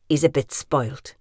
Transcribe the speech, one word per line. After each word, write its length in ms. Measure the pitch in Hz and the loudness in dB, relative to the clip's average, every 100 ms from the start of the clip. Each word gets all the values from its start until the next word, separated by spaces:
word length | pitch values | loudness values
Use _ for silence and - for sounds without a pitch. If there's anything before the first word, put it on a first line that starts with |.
| - | -2
he's 160 | 147 | 2
a 60 | 156 | 2
bit 240 | 147 - | 2 -2
spoilt. 640 | - - 147 117 135 - - | -6 -2 -2 -2 -8 -18 -20